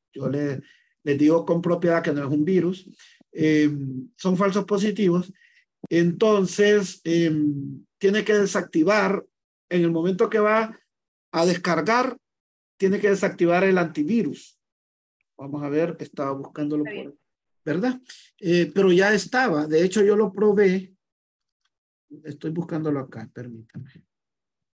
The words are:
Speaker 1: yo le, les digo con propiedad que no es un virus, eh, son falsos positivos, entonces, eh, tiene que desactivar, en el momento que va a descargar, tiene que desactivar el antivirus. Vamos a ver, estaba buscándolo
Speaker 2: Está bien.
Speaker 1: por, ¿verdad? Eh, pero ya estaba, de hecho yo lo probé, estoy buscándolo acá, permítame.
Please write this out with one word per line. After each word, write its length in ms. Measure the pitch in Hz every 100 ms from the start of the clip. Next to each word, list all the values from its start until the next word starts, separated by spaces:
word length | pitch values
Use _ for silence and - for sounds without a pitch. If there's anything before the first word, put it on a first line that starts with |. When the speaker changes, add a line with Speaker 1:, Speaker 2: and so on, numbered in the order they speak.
| _
Speaker 1:
yo 160 | 135 135
le, 320 | 143 143 135 - _ _ _
les 140 | 151 139
digo 280 | 151 165 170
con 160 | 170
propiedad 400 | 175 175 175 165
que 100 | 165
no 80 | 147
es 60 | 139
un 120 | 147 156
virus, 440 | 185 170 185 - - - _ _
eh, 360 | - 156 151 147 143 135 131 131 -
son 200 | 185 180
falsos 280 | 202 202 185
positivos, 680 | 202 214 202 190 175 180 - _ _ _ _ -
entonces, 1120 | 165 175 165 220 208 180 - 208 208 180 -
eh, 280 | 160 170 165 156 147 143 139 135 - _
tiene 240 | 196 208 208
que 80 |
desactivar, 880 | 208 196 196 170 170 170 208 196 196 - _ _ _ -
en 120 | 180
el 80 | 170
momento 380 | 160 175 185 220
que 100 | 214
va 400 | 208 220 220 - _ _ _ _ _
a 120 | 160 175
descargar, 720 | 175 185 165 175 240 254 240 _ _ _ _ _ -
tiene 220 | 196 202
que 100 | 202
desactivar 540 | 196 190 - 170 175 196
el 120 | 185
antivirus. 800 | 165 151 147 233 147 - - _ _ _ _ _ _ _ _ -
Vamos 240 | 139 147
a 80 | 143
ver, 260 | 151 170 165
estaba 320 | 143 - 139
buscándolo 520 | 139 135 151 147 151 143
Speaker 2:
Está 80 |
bien. 180 | 135 139
Speaker 1:
por, 60 | - _ _ _ _ 156
¿verdad? 360 | 160 247 254 - - - _
Eh, 320 | 180 175 170
pero 180 | 196 190
ya 220 | 175 196
estaba, 540 | 208 - 254 254 151 156
de 160 | 156
hecho 180 | 185 214
yo 120 | 202 208
lo 160 | 202
probé, 600 | 214 214 202 196 190 - _ _ _ _ _ _ _ _ _ _ _ _ 156
estoy 280 | 151 - 160
buscándolo 480 | 170 165 160 156 139
acá, 300 | 131 117 110
permítame. 580 | 127 123 113 117 - - - _ _ _ _ _ _ _